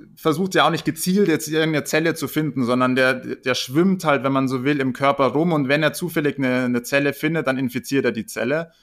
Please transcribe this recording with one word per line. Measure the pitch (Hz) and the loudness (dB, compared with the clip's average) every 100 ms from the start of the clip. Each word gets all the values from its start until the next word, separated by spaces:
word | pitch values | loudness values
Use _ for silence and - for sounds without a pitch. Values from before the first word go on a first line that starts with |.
| - - | -18 -4
versucht | 160 147 190 165 | -2 0 0 2
ja | 147 | 2
auch | |
nicht | 160 160 | 2 -4
gezielt | - 185 190 196 | -4 0 2 4
jetzt | 156 147 | 2 0
irgendeine | 156 160 151 | 0 0 0
Zelle | 139 156 165 160 | 0 0 0 -2
zu | 135 | -4
finden, | 156 156 139 | -2 -2 -2
sondern | 117 123 127 131 | 0 2 2 4
der, | 131 | 2
der | 127 120 120 131 | 0 -6 -6 -4
schwimmt | 123 - 139 190 185 156 | -4 0 2 2 2 2
halt, | 139 | 0
wenn | 131 | 2
man | 135 131 | 0 0
so | 131 | -2
will, | 131 147 | 0 0
im | 131 | -2
Körper | 123 139 139 131 | 0 0 2 2
rum | 135 175 | 2 2
und | 156 131 | 2 2
wenn | 147 | 2
er | 151 | 0
zufällig | 147 175 170 147 135 | -2 -4 -2 -2 0
eine, | 131 127 | 0 0
eine | 123 120 | 0 -2
Zelle | 120 143 143 | 0 0 0
findet, | 139 156 165 135 | -2 -2 -2 -2
dann | 127 | -2
infiziert | 131 127 - 139 123 | -2 -4 -2 0 0
er | |
die | 113 - | -2 -6
Zelle | 117 113 156 165 _ | -4 -2 -4 -6 _